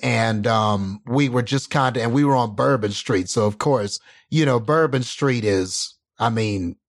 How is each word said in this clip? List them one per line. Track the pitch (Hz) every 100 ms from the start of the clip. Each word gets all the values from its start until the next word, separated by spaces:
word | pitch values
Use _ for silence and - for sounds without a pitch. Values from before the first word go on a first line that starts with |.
and, | 127 117 113 110 107
um, | 113 107 101 98 101 -
we | 127 139
were | 123
just | 117 139 -
kind | 151 131 120
of, |
and | 117
we | 127
were | 143 135
on | 117
Bourbon | 101 131 135 107
Street. | 101 - 104 90
So | - 104
of | 104
course, | 156 131 101 - - - -
you | 156
know, | 147 123
Bourbon | 110 156 156 131
Street | 120 - 139 123 107
is, | 98 92 - - - _ -
I | 113
mean, | 113 110 101 87 92